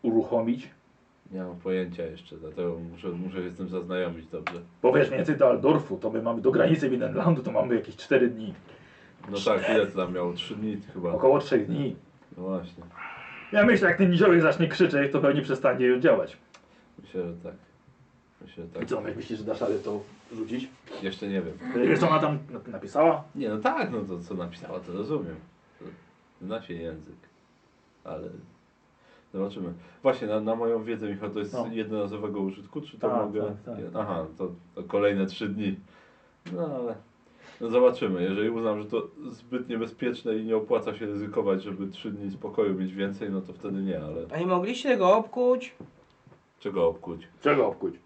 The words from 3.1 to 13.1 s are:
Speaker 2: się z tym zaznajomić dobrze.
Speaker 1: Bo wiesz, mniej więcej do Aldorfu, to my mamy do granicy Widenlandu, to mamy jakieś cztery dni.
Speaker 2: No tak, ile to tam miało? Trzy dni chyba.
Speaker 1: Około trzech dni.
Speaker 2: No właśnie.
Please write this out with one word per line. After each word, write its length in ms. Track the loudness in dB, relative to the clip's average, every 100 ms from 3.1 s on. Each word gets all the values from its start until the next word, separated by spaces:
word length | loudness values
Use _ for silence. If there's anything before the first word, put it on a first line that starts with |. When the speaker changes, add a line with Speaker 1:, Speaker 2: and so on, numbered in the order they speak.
| -6 -6 -6
Speaker 2:
się 80 | -8
z 60 | -8
tym 120 | -6
zaznajomić 580 | -6 -4 -4 -4 -6 -12
dobrze. 340 | -8 -8 -10 -14 _
Speaker 1:
Bo 100 | 6
wiesz, 140 | 6 4
mniej 100 | 2
więcej 180 | 0 4
do 120 | 6
Aldorfu, 480 | 6 4 4 2 -6
to 120 | -2
my 120 | -2
mamy 180 | -2 2
do 100 | 4
granicy 400 | 4 4 4 4
Widenlandu, 520 | 0 0 2 4 4
to 100 | 2
mamy 220 | 0 2
jakieś 220 | 0 -2 -14
cztery 320 | 2 4 4
dni. 260 | 0 -10 -12 -18 -20 -20 -20 -20 -20 -8
Speaker 2:
No 80 | -2
tak, 240 | 2 2 4
ile 160 | 2 2
to 100 | 0
tam 100 | -2
miało? 180 | -2 -2
Trzy 240 | -4 -8 -6
dni 200 | -4 -6 -10
chyba. 180 | -6 -2
Speaker 1:
Około 260 | 4 6 6
trzech 280 | 4 0 2
dni. 300 | -2 -2 -6 -14 _ _ -12
Speaker 2:
No 60 |
właśnie. 400 | -6 -6 -6 -16 -18 -16 -16